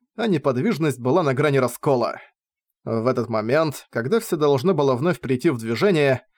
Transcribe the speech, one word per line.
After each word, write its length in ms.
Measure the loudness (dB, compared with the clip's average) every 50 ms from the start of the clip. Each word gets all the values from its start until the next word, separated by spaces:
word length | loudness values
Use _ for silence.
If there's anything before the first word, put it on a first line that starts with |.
| _ _ _
а 120 | -4 -2 0
неподвижность 720 | 0 0 0 0 0 0 0 0 0 0 0 -2 -2 -2
была 240 | 0 0 2 2 2
на 100 | 0 0
грани 240 | 0 0 2 2 2
раскола. 640 | 0 0 -2 -2 0 0 2 2 0 -2 -4 -8 -14 -20 _ _ _ _ _ _ _ _ _ _ -8
В 240 | -4 -4 0 0 0
этот 200 | 0 0 -2 -2
момент, 600 | -2 -2 0 0 0 0 0 0 -4 -8 -12 _
когда 300 | -6 -6 -2 -2 -2 -2
всё 160 | -2 -2 -2
должно 360 | 2 2 2 2 2 2 0
было 220 | 0 2 2 2 2
вновь 240 | 0 0 -2 -2 -2
прийти 320 | -2 -4 -2 0 0 0
в 80 | 0 0
движение, 640 | -2 -4 -2 0 2 2 2 2 2 2 0 0 -4 _ _